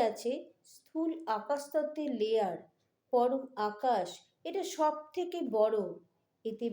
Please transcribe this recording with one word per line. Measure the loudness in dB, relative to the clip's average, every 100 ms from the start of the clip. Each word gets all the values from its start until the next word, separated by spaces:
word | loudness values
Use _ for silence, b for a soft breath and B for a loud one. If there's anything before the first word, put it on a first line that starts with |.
| 4
আছে | 2 -4 -4 -6 _ _
স্থূল | -20 _ -4 -2 -2 -2 -4
আকাশতত্ত্বের | -2 -4 -2 -2 -2 -2 -4 0
লেয়ার, | 2 2 2 -2 -10 _ _ _ _
পরম | 2 4 2 -2 -2 -2
আকাশ, | 0 2 2 0 -6 _ _
এটা | -6 -4 -4 2
সব | 2 2 -4
থেকে | -6 -4 -4 0 4
বড়, | 4 4 -2 -6 -16 _ _ _
এতে | -8 -4 -4